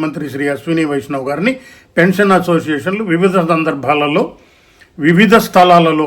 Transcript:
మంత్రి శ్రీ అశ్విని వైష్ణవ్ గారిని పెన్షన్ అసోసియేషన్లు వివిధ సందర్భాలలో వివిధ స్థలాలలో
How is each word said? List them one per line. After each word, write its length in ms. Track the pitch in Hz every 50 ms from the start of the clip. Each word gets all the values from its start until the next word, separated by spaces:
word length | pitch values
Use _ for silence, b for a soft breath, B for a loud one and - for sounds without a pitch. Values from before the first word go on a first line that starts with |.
మంత్రి 220 | 160 151 139 165 151 139
శ్రీ 120 | 123 139 143 143
అశ్విని 300 | 139 135 - 165 165 165 160 147
వైష్ణవ్ 340 | 143 139 139 - 143 135 127 139
గారిని 240 | 147 156 185 254 262 254 B B B B B B B
పెన్షన్ 380 | 175 170 190 185 190 208 196 185
అసోసియేషన్లు 680 | 175 170 175 170 165 - 156 151 139 - 185 196 214 226 180
వివిధ 240 | 165 170 190 190 180 185 160 165
సందర్భాలలో 720 | 170 160 156 156 143 139 123 131 151 147 147 147 151 190 294 - - b b b b b b b b b b b b - 143
వివిధ 280 | 165 170 180 226 185 233 214 -
స్థలాలలో 580 | - - 185 180 180 175 170 165 160 160 156 151